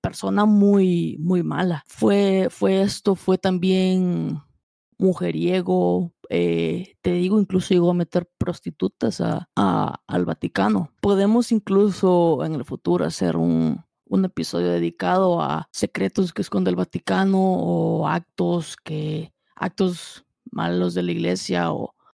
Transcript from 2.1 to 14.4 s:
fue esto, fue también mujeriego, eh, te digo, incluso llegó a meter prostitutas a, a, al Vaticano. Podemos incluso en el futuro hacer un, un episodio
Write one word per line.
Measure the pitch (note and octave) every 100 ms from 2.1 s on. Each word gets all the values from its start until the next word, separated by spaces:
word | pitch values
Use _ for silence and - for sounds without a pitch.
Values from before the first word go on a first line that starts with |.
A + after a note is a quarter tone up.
| G3+ G3 F#3+ F3
fue | - G3 F#3+
esto, | G3+ - G#3+
fue | F#3+ - F#3
también | F#3+ F#3 F#3 F#3+ F#3 F#3 F3+ E3+ D#3+ D3+ - _ _ _ _ -
mujeriego, | F#3 F3 F3+ D#3 E3+ F#3 F3+ F#3 F3 F3+ F3 _ -
eh, | - - E3+ E3 E3+ F#3 _
te | F3+
digo, | F3 F3+ G#3+
incluso | G3 F#3 -
llegó | F3+ E3+
a |
meter | F3 E3+ F3+ F3+ -
prostitutas | - E3+ - - F#3+ - A#3 F#3
a, | E3+ - -
a, | - G3 E3+ D3+ - -
al | F3
Vaticano. | E3 E3+ - - G3 G#3 D#3+ _
Podemos | G3+ G3 G3+ A#3 A#3+
incluso | A3 - G3 G#3 F3 F#3 F3+ E3+ C#3
en | D#3
el | D#3
futuro | - - E3+ F3
hacer | E3+ - F2+ E2
un, | E2+ E2 D#2+ - - _ -
un | -
episodio | F#3 -